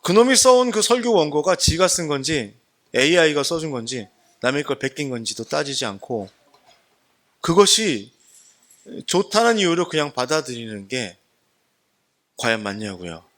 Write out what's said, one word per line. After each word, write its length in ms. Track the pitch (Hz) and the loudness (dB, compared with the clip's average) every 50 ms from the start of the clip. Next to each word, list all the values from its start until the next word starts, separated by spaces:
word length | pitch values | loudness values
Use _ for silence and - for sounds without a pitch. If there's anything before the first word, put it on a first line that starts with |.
| - | -2
그놈이 320 | - 180 214 240 262 262 | 4 4 4 6 6 4
써온 360 | 240 - 262 254 247 254 247 | 4 6 6 6 6 4 2
그 100 | 214 214 | 0 -2
설교 300 | 202 - 240 247 233 240 226 | 2 2 0 0 2 2 2
원고가 420 | 185 156 151 143 151 147 185 180 | 4 2 2 0 0 2 2 0
지가 320 | - - - 156 165 185 | 2 0 -2 2 2 2
쓴 200 | 175 - - 170 | 2 2 -2 -2
건지 480 | 151 147 139 131 143 160 143 113 101 - _ _ _ _ _ _ _ - | -4 -4 -4 -2 -2 -2 -2 -4 -6 -12 _ _ _ _ _ _ _ 0
에이아이가 480 | 120 131 151 175 175 165 156 147 147 139 | 2 2 4 4 4 4 4 2 0 -2
써준 280 | - 170 165 156 156 | -2 -4 -4 -4 -6
건지 360 | 139 120 113 117 131 123 101 - _ _ _ _ _ _ | -6 -6 -8 -8 -8 -8 -10 -12 _ _ _ _ _ _
남의 220 | - 127 135 143 143 | -2 -2 -2 -2 -2
걸 160 | - 139 - | -4 -4 -4
베낀 300 | - 135 - - 147 135 | -4 -8 -6 -6 -8 -6
건지도 340 | 123 117 113 - - - 113 | -8 -8 -8 -8 -8 -10 -8
따지지 420 | - - 151 151 139 135 - 135 | -4 -4 -4 -4 -4 -6 -6 -6
않고 440 | 110 98 98 - - 127 110 98 92 _ _ _ _ _ _ _ _ _ _ _ _ _ _ _ _ _ _ _ _ _ _ | -6 -8 -10 -10 -8 -8 -8 -8 -10 _ _ _ _ _ _ _ _ _ _ _ _ _ _ _ _ _ _ _ _ _ _
그것이 720 | - - 170 190 202 190 - - 220 196 139 104 101 123 _ _ _ _ _ - _ _ _ _ _ _ _ _ _ - - - - | -2 2 4 6 6 6 4 2 0 -2 -2 -4 -6 -14 _ _ _ _ _ -20 _ _ _ _ _ _ _ _ _ -18 -16 -14 -8
좋다는 540 | - - 180 196 - - 214 233 233 233 214 | -2 -2 -2 -2 2 2 2 4 4 2 2
이유로 300 | 196 170 165 170 175 170 | 2 0 0 0 -2 -2
그냥 240 | - 156 147 147 - | -2 -4 -4 -2 -4
받아들이는 760 | 127 127 127 156 156 143 127 123 117 117 110 107 101 98 | -6 -2 0 -2 -2 -2 -4 -10 -10 -10 -12 -12 -14 -10
게 300 | 98 127 127 113 92 85 _ _ _ _ _ _ _ _ _ _ _ _ _ _ _ _ _ _ _ _ _ _ _ _ | -8 -6 -6 -6 -8 -12 _ _ _ _ _ _ _ _ _ _ _ _ _ _ _ _ _ _ _ _ _ _ _ _
과연 260 | - - 117 113 110 104 | -6 -2 -2 -2 -2 -4
맞냐고요. 600 | 101 98 107 107 104 95 87 90 85 82 82 _ _ _ | -8 -8 -8 -8 -10 -10 -10 -12 -12 -12 -14 _ _ _